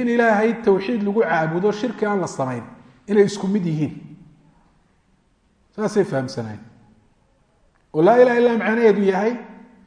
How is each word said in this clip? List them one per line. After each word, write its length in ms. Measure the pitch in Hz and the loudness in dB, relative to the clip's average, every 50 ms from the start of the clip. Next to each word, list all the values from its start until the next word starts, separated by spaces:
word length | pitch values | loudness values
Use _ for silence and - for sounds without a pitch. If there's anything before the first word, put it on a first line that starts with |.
in 80 | 247 240 | 0 0
Ilaahay 540 | 233 240 233 226 214 202 214 233 226 226 | 0 2 2 2 4 2 2 0 0 0
tawxiid 400 | - 208 196 180 - - 247 214 | 2 2 2 2 0 -4 -4 -4
lagu 180 | 202 202 202 226 | -2 -2 0 0
caabudo, 520 | - 165 165 165 160 160 165 180 196 208 | 0 0 0 0 0 -2 -2 -2 -2 -2
shirki 340 | 202 208 - 233 - - 214 | -2 -2 -6 -6 -6 -4 -4
aan 140 | 208 208 190 | -2 -2 -2
la 60 | 170 | -4
samayn, 380 | - - - 135 127 123 120 113 - - - - - - _ _ | -6 -6 -6 -6 -6 -6 -10 -12 -14 -18 -20 -20 -20 -20 _ _
inay 180 | - 202 208 202 | 0 2 2 2
isku 220 | - - - - | 2 0 -4 -4
mid 180 | 190 202 208 175 | -4 -2 -2 -2
yihiin. 500 | 165 156 151 147 123 - - - - - - - - _ _ _ _ _ _ _ _ _ _ _ _ _ _ _ _ _ _ _ _ _ _ _ _ _ _ _ _ - | -2 -2 -2 -4 -4 -6 -10 -18 -20 -20 -20 -20 -20 _ _ _ _ _ _ _ _ _ _ _ _ _ _ _ _ _ _ _ _ _ _ _ _ _ _ _ _ -10
Saasay 280 | 208 214 196 208 208 185 | -6 -6 -2 0 0 -2
fahamsanaayeen. 640 | - 143 135 127 127 - 127 113 110 107 - - - - _ _ _ _ _ _ _ _ _ _ _ _ _ _ _ _ _ _ _ _ _ _ _ - | 0 -2 -6 -6 -6 -8 -10 -10 -10 -12 -16 -18 -20 -20 _ _ _ _ _ _ _ _ _ _ _ _ _ _ _ _ _ _ _ _ _ _ _ -2
Oo 80 | 156 | 2
laa 140 | 170 196 233 247 | 4 6 6 6
ilaaha 160 | 254 254 240 240 | 6 6 4 2
illa 120 | 240 240 233 220 | 2 2 2 0
macnaheedu 440 | 180 202 226 240 233 214 190 202 | -2 -2 0 4 4 4 4 4
yahay, 300 | 196 190 190 185 208 233 247 - - - - - - - _ _ _ | 2 0 0 0 0 -2 -4 -6 -12 -18 -20 -20 -20 -20 _ _ _